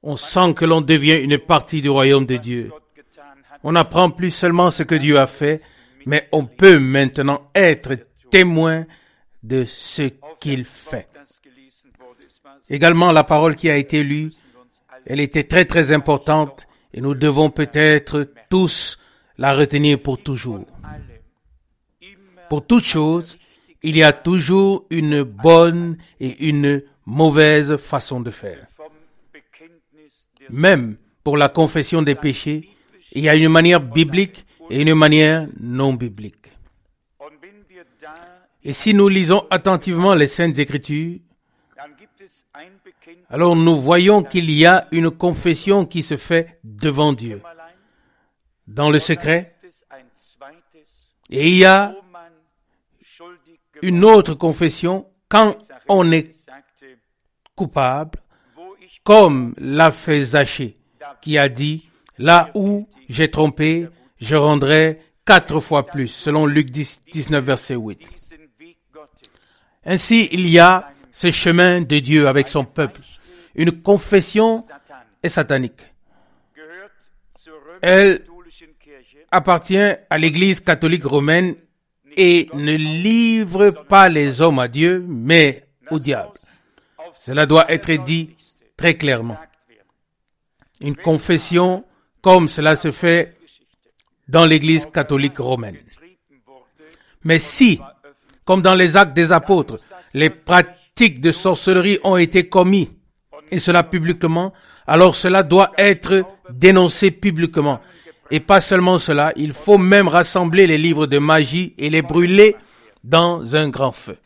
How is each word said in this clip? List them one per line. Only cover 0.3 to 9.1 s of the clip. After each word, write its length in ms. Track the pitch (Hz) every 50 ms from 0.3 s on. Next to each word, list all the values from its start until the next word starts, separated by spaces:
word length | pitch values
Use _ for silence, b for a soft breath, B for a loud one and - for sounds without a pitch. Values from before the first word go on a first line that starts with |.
| - 185 185 175 156
que 120 | - 165
l'on 160 | 160 165 165
devient 380 | 151 135 160 151 139 151 156 160
une 200 | 131 139 147 143
partie 420 | - - 175 151 - - - 156
du 80 | 139 143
royaume 380 | 139 135 135 135 139 139 135 123
de 100 | 127 120
Dieu. 340 | 113 120 123 120 113 - 156 156 _ _ _ _ _ _ _ _ 143 143 139 _ _ _ - - -
On 80 | 151
n'apprend 400 | 160 170 160 165 - 165 185 175
plus 180 | - - 180 180
seulement 400 | 160 - - 180 170 175 180 180
ce 140 | - - 160
que 120 | 123 165
Dieu 220 | 156 139 147 147 139
a 80 | 135
fait, 360 | 127 - - 147 143 156 151 b b b b b b b _ _
mais 220 | 127 147 151 - _
on 140 | - 156 139
peut 320 | 117 _ _ 196 196 180 151
maintenant 720 | 135 131 131 139 139 131 - - 139 139 139 - - _ _
être 420 | 196 196 170 156 - - 127 135 120 - _ _ _ _ _
témoin 560 | - 185 185 180 170 160 160 160 160 160 165 160 b b b b